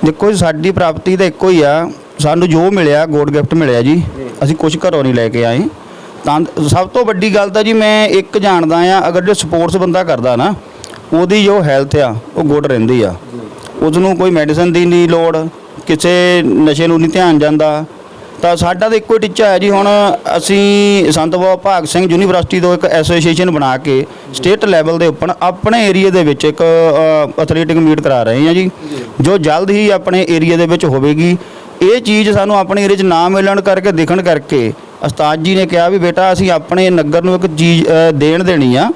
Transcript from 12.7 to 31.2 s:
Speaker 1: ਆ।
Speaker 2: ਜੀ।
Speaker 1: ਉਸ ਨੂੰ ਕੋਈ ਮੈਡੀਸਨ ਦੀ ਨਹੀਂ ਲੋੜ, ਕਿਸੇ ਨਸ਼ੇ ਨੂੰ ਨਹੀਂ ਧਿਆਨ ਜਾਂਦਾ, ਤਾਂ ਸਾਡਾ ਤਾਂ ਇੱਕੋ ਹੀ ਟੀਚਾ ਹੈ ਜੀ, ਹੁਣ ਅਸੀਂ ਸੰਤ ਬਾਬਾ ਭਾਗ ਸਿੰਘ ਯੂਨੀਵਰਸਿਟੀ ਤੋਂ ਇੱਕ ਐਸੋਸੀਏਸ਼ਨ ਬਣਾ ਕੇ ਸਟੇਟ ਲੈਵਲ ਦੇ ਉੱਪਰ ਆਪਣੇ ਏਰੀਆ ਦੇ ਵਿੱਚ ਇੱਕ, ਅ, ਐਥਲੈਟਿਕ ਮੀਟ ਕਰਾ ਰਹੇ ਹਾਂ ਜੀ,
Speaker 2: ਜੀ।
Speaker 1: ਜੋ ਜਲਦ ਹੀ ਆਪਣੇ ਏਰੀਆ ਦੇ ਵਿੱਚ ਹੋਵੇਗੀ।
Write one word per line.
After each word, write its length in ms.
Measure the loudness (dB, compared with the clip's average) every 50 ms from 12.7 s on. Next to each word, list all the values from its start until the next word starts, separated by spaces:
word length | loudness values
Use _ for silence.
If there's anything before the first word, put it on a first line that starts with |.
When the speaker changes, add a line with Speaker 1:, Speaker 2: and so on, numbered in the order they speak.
| 0 0 2 2 2 2 0
Speaker 1:
ਆ। 120 | 0 -2 -6 -14 -16 -16
Speaker 2:
ਜੀ। 60 | -16 -16 -16 -18 -18 -20 -18 -8 -2 -2
Speaker 1:
ਉਸ 100 | 0 2
ਨੂੰ 200 | 2 2 0 0
ਕੋਈ 140 | 0 0 0
ਮੈਡੀਸਨ 420 | 2 0 0 0 0 0 0 2 2
ਦੀ 140 | 2 2
ਨਹੀਂ 220 | 2 4 2 2 2
ਲੋੜ, 300 | 2 2 2 0 0 -2 -4 -4 -10 -14 -20 -20 -20 -20 -4
ਕਿਸੇ 560 | -2 -2 0 0 0 2 2 2 2 2 2 2
ਨਸ਼ੇ 440 | 2 2 2 2 2 2 2 0
ਨੂੰ 140 | 0 2 2
ਨਹੀਂ 100 | 2 0
ਧਿਆਨ 280 | 0 2 2 4 4 2
ਜਾਂਦਾ, 460 | 2 2 2 2 0 0 0 -2 -6 -8 -14 -20 -20 -20 -20 -20 -20 -20 -12 -4 -2
ਤਾਂ 120 | -2 0
ਸਾਡਾ 320 | 0 0 -2 0 0 0 0
ਤਾਂ 80 | 0
ਇੱਕੋ 180 | 0 0 2 0
ਹੀ 40 | 0
ਟੀਚਾ 300 | 0 -2 -2 0 2 2
ਹੈ 100 | 2 2
ਜੀ, 120 | 2 2
ਹੁਣ 180 | 2 2 2 2 2 2 2 2 0 -2 -4 -4 -4
ਅਸੀਂ 760 | -4 -2 0 0 2 2 4 4 4 4 2 2 2 2 2 0
ਸੰਤ 240 | 0 0 0 -2
ਬਾਬਾ 200 | 0 0 0 0
ਭਾਗ 280 | 0 0 0 0 0 -2
ਸਿੰਘ 260 | -2 0 0 0 2
ਯੂਨੀਵਰਸਿਟੀ 500 | 2 2 0 0 0 -2 -2 0 -2 0
ਤੋਂ 140 | 0 0 0
ਇੱਕ 100 | 0 0
ਐਸੋਸੀਏਸ਼ਨ 680 | 0 0 0 0 0 0 0 0 0 0 0 0 -2
ਬਣਾ 280 | 0 -2 -2 -2 -2 -2
ਕੇ 280 | -2 -2 -2 -2 -2 -4 -10 -20 -20 -16 -14
ਸਟੇਟ 300 | -4 -2 -2 0 0 0
ਲੈਵਲ 340 | 0 0 0 0 0 -2 0
ਦੇ 80 | 0
ਉੱਪਰ 280 | -2 -2 -2 -4 -6 -6 -4 -4
ਆਪਣੇ 440 | -4 -4 -4 -4 -2 0 0 0
ਏਰੀਆ 240 | 0 0 2 0 2
ਦੇ 140 | 2 2 2
ਵਿੱਚ 200 | 0 0 0 -2
ਇੱਕ, 180 | -2 -2 0 0
ਅ, 800 | 2 2 2 2 2 2 2 2 2 2 0 0 -2 -2 -6
ਐਥਲੈਟਿਕ 360 | -4 -2 -2 -2 -2 0 0
ਮੀਟ 240 | 2 2 2 2 2
ਕਰਾ 220 | 0 0 0 0 0
ਰਹੇ 240 | 0 0 0 2
ਹਾਂ 80 | 2 2
ਜੀ, 80 | 0 0
Speaker 2:
ਜੀ। 80 | -2 -4 -8 -14 -12 -10 -10 -12 -12 -6 -2
Speaker 1:
ਜੋ 180 | 0 0 2 2
ਜਲਦ 320 | 0 0 0 0 0 0
ਹੀ 200 | 0 0 2 2
ਆਪਣੇ 360 | 0 0 0 -2 -2 -2 0 0
ਏਰੀਆ 260 | 0 0 0 0 2
ਦੇ 100 | 0 2
ਵਿੱਚ 180 | 0 0 0 0
ਹੋਵੇਗੀ। 540 | 0 0 0 0 0 0 2